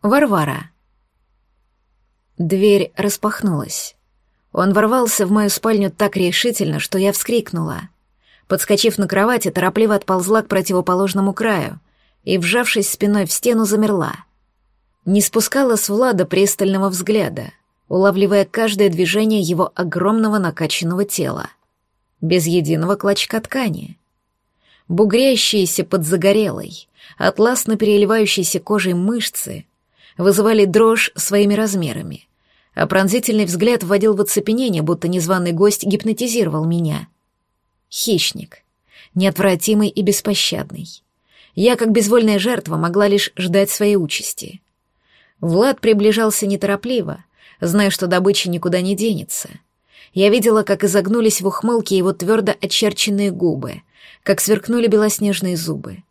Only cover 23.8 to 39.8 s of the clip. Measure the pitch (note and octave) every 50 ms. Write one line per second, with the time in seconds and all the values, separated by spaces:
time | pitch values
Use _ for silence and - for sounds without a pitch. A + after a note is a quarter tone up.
23.8 | D3 - - _ _ _ _ _ _ _ _ _ _ _ _ _ _ _ _ _
24.8 | _ - E3+ F3 A3 G#3 G3 A#3 C4 C#4 B3+ G#3+ - - G#3+ G#3 F#3 F3 - -
25.8 | E3+ - - F#3+ D#3+ D3+ F#3 F3+ E3+ G3 G3+ A3 G#3+ F3+ - - - - - -
26.8 | - _ _ _ - - - _ - - - - G#3+ A#3+ B3+ B3 - - A3 G3+
27.8 | A3+ G#3 G#3 G3+ G#3 F#3+ A3 A3+ G#3+ - - G3+ F3+ - - F3 - - G#3 G#3
28.8 | F3+ F#3 F3+ F3 F3+ G3+ A#3+ A#3 A3 - - - - - - D#3 - _ _ _
29.8 | _ _ _ _ _ - _ - F3 G3 F#3+ G3 G3+ A3 A3 G#3+ G3+ G3 E3+ A3
30.8 | A3+ A3+ A3+ A3+ - - _ - - - G3 G3+ G#3 G3+ G#3 G#3+ A3 G#3+ G3 F#3+
31.8 | E3 C#3+ - - - D#2+ - - _ _ _ _ _ _ _ _ _ _ _ -
32.8 | - - - F#3+ G3 F#3+ G3+ B3 A#3 - G#3+ G#3+ G#3 E3+ F3 E3+ G#3 A#3 A#3+ A#3
33.8 | G3 E3+ G3+ G3+ G3+ A3 G#3 F#3+ G3+ G3+ - G#3+ G#3 G#3+ A3 A#3+ C4 A#3+ F3+ D#3+
34.8 | D#3 D#3 F3 E3 - E3+ F3+ F3+ D#3+ E3+ F#3+ F#3 F3 F3 E3+ E3 G3 G#3 G3+ -
35.8 | - G3+ G3 G#3+ - A3 G#3+ A3 B3 B3 A3+ A#3+ G3+ D#3+ D3+ D#3 D#3+ E3 E3+ E3+
36.8 | E3+ D3+ D3+ - - _ _ _ _ _ _ _ _ _ _ _ _ _ _ _
37.8 | _ _ - - - A#3 G#3 E3 - - - - - _ - _ _ _ _ _
38.8 | _ _ _ - - _ _ F3+ F#3+ G3 - F3+ F#3+ G3 F#3 E3+ - - G#3+ G#3